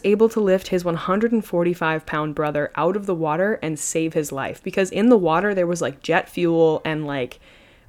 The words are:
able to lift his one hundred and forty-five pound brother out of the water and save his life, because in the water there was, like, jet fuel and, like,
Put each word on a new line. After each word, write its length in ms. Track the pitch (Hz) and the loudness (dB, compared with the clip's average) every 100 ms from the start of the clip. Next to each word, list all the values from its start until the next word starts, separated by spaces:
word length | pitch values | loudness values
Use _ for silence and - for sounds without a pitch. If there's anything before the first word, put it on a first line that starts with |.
| 196 | 4
able 240 | 208 226 | 4 4
to 100 | 220 | 2
lift 300 | 196 185 - | 2 2 0
his 160 | 180 175 | -4 -2
one 100 | 165 | -4
hundred 380 | - 190 233 | -2 0 2
and 100 | 226 | 0
forty-five 640 | 196 175 175 175 160 156 - | 0 0 0 0 -2 -2 -4
pound 300 | 156 151 147 | -4 -4 -2
brother 360 | 151 147 147 - | -2 -2 -4 -2
out 180 | 165 202 | 0 0
of 120 | 196 | -2
the 80 | 170 | -2
water 440 | 160 156 196 220 | -2 0 0 -2
and 160 | 160 151 | -4 -6
save 360 | - 165 160 | -4 -2 -2
his 180 | 160 147 | -2 -4
life, 320 | 135 123 - | -4 -8 -8
because 280 | 190 196 185 | -6 -2 -2
in 180 | - 226 | 2 4
the 80 | 233 | 6
water 360 | 170 160 208 | 4 2 2
there 140 | 196 175 | 0 0
was, 140 | 175 | 0
like, 200 | 131 139 | -4 -4
jet 280 | - 170 - | -2 -2 -2
fuel 520 | - 170 165 160 156 - | -2 2 4 4 2 -2
and, 200 | 156 147 | -4 -4
like, 360 | 139 123 - - - - _ | -6 -6 -10 -20 -20 -20 _